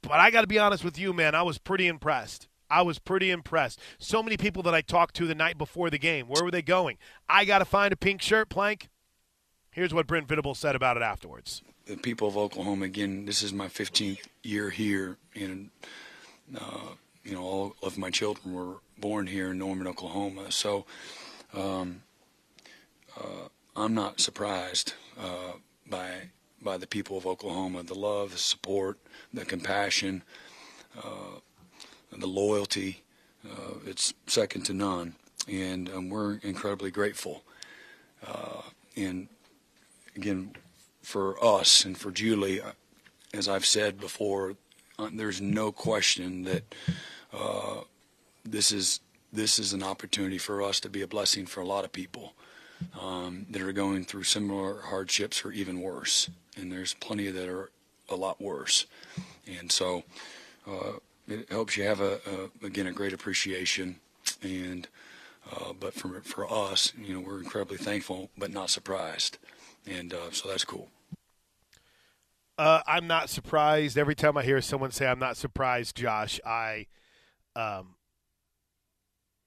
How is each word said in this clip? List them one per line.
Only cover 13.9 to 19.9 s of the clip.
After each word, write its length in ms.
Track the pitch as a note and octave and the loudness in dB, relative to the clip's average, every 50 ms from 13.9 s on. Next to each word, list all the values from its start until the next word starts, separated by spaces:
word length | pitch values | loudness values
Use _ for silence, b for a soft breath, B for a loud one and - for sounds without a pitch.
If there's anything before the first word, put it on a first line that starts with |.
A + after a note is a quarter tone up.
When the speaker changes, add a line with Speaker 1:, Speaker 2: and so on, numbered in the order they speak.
| - - G#2+ G2 G2 G2 - - _ _ | 0 0 0 0 -2 -6 -8 -14 _ _
Speaker 2:
year 280 | - A#2 G#2 G#2 G#2 G2 | -8 -4 -2 -2 -2 -2
here, 480 | F2 G2+ A2 G#2 G2+ F#2+ F#2+ F#2 F2+ - _ _ - | -2 0 2 2 2 2 0 -2 -6 -12 _ _ -10
and, 360 | G#2 G2 F#2+ F#2+ F#2+ G2+ G#2 - _ B B B B B B B B B B B B _ - C3+ - | -8 -8 -8 -8 -10 -12 -14 -18 _ B B B B B B B B B B B B _ -14 -12 -10
uh, 360 | - - - - - - - - _ _ _ _ | -10 -10 -10 -10 -10 -12 -14 -16 _ _ _ _
you 120 | - G#2 G2 | -12 -8 -8
know, 80 | F2+ | -6
all 340 | F2+ F#2 F#2+ F#2+ G2 G2 - - | -4 -2 0 0 -2 -2 -4 -6
of 160 | - F#2+ - G2 | -6 -6 -4 -4
my 120 | F#2+ F#2 | -2 -2
children 440 | F2 - A2 G#2 G#2 - - F#2 F2+ | 0 2 2 0 0 -2 -6 -8 -6
were 220 | F2+ F2+ F2+ F2+ - - _ _ - | -6 -6 -8 -10 -12 -16 _ _ -6
born 280 | G#2 G#2 G#2+ G#2 G2 | -4 -2 0 0 -2
here 240 | F2+ F#2+ F#2+ F#2 F#2 | -2 -2 -2 -2 -2
in 80 | F#2 F#2 | -2 -2
Norman, 280 | F#2+ F#2+ F#2+ F#2 F2+ | -2 -2 -2 -2 -4
Oklahoma. 640 | F2+ | -4